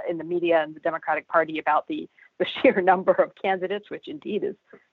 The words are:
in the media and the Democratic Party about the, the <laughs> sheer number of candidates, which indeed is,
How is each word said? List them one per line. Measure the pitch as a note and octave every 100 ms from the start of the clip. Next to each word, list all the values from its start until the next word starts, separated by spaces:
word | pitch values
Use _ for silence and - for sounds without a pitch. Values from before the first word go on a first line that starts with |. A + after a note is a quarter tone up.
| -
in | E3
the |
media | D#3+ F3 E3+ E3
and | D3+
the | D#3
Democratic | E3+ D#3+ - D#3 -
Party | E3 D#3+ D#3
about | D3+ D3+ -
the, | D3+ - _ _ -
the | F#3
<laughs> | -
sheer | C4+ G3+
number | F3+ F#3 F#3
of | F3+ E3+ -
candidates, | G3 F#3+ F3+ G3+ -
which | D3+ -
indeed | D4+ E3+ G3+
is, | - - _ - _